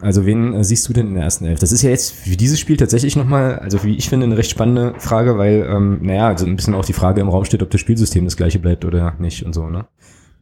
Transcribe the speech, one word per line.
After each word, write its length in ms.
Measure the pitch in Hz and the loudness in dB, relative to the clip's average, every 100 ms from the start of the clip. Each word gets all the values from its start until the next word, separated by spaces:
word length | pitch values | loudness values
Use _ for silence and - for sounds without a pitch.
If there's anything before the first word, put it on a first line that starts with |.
Also 240 | 104 98 95 | 0 2 2
wen, 280 | 110 117 | 2 0
äh, 120 | 107 98 | 0 0
siehst 240 | 117 - | 0 0
du 40 | |
denn 140 | 120 110 | -2 -2
in 60 | |
der 100 | 95 | -2
ersten 220 | 82 - 82 | -2 -2 -2
Elf? 140 | 80 | 0
Das 120 | 85 | 2
ist 100 | 123 | 2
ja 80 | 131 | 2
jetzt 220 | 127 - | 2 -2
für 240 | - - 90 | -8 -4 0
dieses 240 | 123 151 | 0 0
Spiel 160 | - 151 | 0 2
tatsächlich 400 | 120 117 139 143 | 2 2 0 0
nochmal, 440 | 131 139 131 - | 0 2 0 -2
also 260 | - 101 104 | -2 -2 0
wie 100 | 107 | -2
ich 140 | - | 0
finde, 160 | 131 120 | 0 2
eine 120 | 110 | 0
recht 140 | 117 | 0
spannende 440 | - 117 123 120 - | 0 2 2 0 -4
Frage, 380 | - 113 120 110 | -2 0 2 2
weil, 280 | 101 107 90 | 4 2 2
ähm, 300 | 101 101 98 | 0 2 0
naja, 260 | 92 95 113 | 0 0 2
also 180 | 87 90 | 0 -2
ein 120 | 95 | -2
bisschen 180 | - 98 | 0 -2
auch 100 | 92 | -2
die 80 | |
Frage 280 | - 92 101 | 0 0 2
im 80 | 98 | 2
Raum 160 | 92 101 | 0 0
steht, 180 | 110 | 0
ob 60 | 92 | 0
das 100 | 101 | -2
Spielsystem 460 | - 117 107 95 87 | 0 0 2 0 0
das 100 | - | 0
gleiche 240 | 85 87 | 0 0
bleibt 240 | 85 87 | 0 -2
oder 320 | 87 85 85 76 | -2 -2 -2 -4
nicht 280 | 85 - 85 | -6 -6 -8
und 80 | |
so, 160 | 82 80 | -6 -6
ne? 180 | 87 110 _ _ _ _ _ | -8 -10 _ _ _ _ _